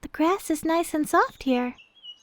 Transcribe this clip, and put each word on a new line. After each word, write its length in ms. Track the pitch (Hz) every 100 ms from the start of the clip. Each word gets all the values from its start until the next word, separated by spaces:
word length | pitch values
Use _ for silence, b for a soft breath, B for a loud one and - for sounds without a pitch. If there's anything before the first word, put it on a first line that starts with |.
The 60 | -
grass 420 | - 311 392 -
is 140 | 311
nice 300 | 330 330 339
and 140 | 311 302
soft 360 | 339 508 -
here. 320 | - 247 247 247 - _ - -